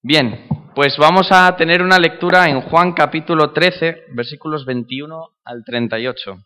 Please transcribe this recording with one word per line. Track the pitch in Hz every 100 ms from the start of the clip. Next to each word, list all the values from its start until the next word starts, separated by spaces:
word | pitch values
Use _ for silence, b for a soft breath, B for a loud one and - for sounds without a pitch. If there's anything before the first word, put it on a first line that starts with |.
Bien, | 120 151 123 107 - - -
pues | - 143 147
vamos | 151 185 180
a | 190 180 180
tener | 165 175
una | 180 185
lectura | 165 165 175 180 170
en | 135
Juan | - 160 180
capítulo | 170 147 165 156 160 147
trece, | 151 180 180 165 - -
versículos | 123 120 147 156 151
veintiuno | 131 123 120 131 151 160 165 _
al | - 120
treinta | 113 120 117 110
y | 127
ocho. | 123 - 95